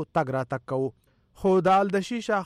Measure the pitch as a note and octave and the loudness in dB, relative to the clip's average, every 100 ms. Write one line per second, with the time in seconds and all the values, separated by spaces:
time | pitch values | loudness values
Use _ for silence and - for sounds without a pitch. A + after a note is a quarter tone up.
0 | D3+ E3+ C3+ C3 B2+ C3 - C3 C3+ - | -2 -2 -2 -2 -4 -8 -6 -4 -4 -8
1 | _ _ _ - G3 F#3 F3+ F#3+ G3+ G3 | _ _ _ -4 2 2 4 4 2 -2
2 | F#3 A#3+ A3 G#3 | -4 -6 -2 -4